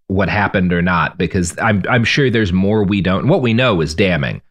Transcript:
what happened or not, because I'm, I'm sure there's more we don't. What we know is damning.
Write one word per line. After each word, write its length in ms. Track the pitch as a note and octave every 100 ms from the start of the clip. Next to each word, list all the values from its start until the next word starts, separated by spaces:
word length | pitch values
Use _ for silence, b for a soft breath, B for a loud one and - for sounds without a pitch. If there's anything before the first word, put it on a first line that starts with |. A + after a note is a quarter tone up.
| -
what 220 | F#2+ F2+
happened 440 | G#2 G2 G2+ F2+
or 80 | F2
not, 360 | F2+ F2 D2 -
because 380 | F2+ F#2+ F2 -
I'm, 240 | A2 G#2 -
I'm 140 | B2
sure 260 | A2 - C3
there's 240 | A2 G2+
more 300 | F#2 G2 A2
we 180 | F#2+ G2+
don't. 260 | F2+ F#2+ B2
What 140 | C3
we 120 | A#2+
know 260 | A2+ B2+ F#2
is 120 | D2
damning. 480 | D#2+ G2 E2 B1+ G1+ -